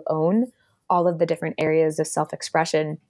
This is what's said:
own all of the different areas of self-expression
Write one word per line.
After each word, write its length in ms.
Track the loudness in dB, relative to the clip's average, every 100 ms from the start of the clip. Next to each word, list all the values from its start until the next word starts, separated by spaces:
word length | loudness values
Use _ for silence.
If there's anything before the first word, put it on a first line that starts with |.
| 0
own 460 | 0 2 2 0 -6 _ _ _
all 180 | 2 2
of 100 | 2
the 80 | 0
different 300 | 0 -4 -2
areas 400 | 2 4 2 0
of 80 | -2
self-expression 920 | -2 -4 -6 -4 0 0 0 -2 -6 -12